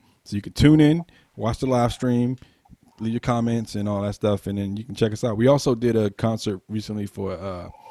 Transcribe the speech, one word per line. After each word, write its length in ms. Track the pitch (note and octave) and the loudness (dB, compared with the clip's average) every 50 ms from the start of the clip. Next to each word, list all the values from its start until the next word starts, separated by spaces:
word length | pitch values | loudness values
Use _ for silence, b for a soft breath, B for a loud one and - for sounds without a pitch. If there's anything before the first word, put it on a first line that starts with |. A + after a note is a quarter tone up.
| _ _ _ _ _ | _ _ _ _ _
So 100 | - - | -8 -8
you 60 | G2+ G2+ | -8 -8
can 100 | - - | -8 -2
tune 260 | - - D3 D#3 D#3 | 4 6 8 8 8
in, 240 | D3+ D3 D#3 E3+ E3 - _ _ _ _ _ | 8 6 4 2 -2 -8 _ _ _ _ _
watch 220 | - A2 A2+ A#2 - | -6 -4 -4 -2 -2
the 80 | - | -2
live 260 | C3 B2+ B2 A#2+ A#2+ - | 0 2 2 2 0 0
stream, 440 | - - B2+ B2 A#2+ B2 B2 C3 B2+ - _ _ _ _ _ - _ _ _ _ _ | -2 0 0 2 2 0 0 -2 -6 -10 _ _ _ _ _ -20 _ _ _ _ _
leave 140 | G#2+ A2+ A2+ | -4 -4 -4
your 80 | A#2+ | -2
comments 540 | - - B2 A#2+ A#2 A#2 A#2 A#2 A2 - - | -2 0 0 0 0 0 0 -2 -4 -6 -6
and 120 | G#2+ G#2 G#2 | -4 -4 -2
all 140 | G#2 G2+ G2+ | -2 -2 -2
that 120 | G2+ G2+ | -4 -6
stuff, 320 | - - G#2+ G#2 G2 - | -2 0 0 0 0 -2
and 120 | G2 G2 G2+ | -4 -4 -4
then 180 | G2+ G2 G2 | -4 -4 -6
you 80 | G#2 A2 | -8 -8
can 100 | - G#2 | -10 -2
check 180 | - A#2+ A2 G#2+ | -2 -2 -2 0
us 100 | G#2 - | -2 -4
out. 140 | B2 G#2 | -4 -2
We 100 | G#2 A#2 | 2 4
also 280 | B2+ C#3+ C#3+ - C#3+ B2+ | 4 4 4 2 0 -2
did 200 | A2+ A#2 A#2+ A2+ | 2 0 2 2
a 140 | A2+ G#2+ G#2 | 2 2 0
concert 500 | G2 - - A2+ A2+ G#2+ - A2 G2+ F#2 - _ | -2 -2 -2 -2 -2 -2 -4 -4 -6 -6 -8 _
recently 380 | G#2+ A2 G#2 - G#2+ G#2+ G2+ | -8 -8 -6 -6 -8 -8 -8
for, 260 | G2 - - G2 F#2+ F#2+ | -8 -8 -8 -6 -6 -6
uh, 360 | E2+ F#2 G2 F#2 F2+ F2 - - b b b | -8 -8 -10 -10 -10 -12 -14 -18 b b b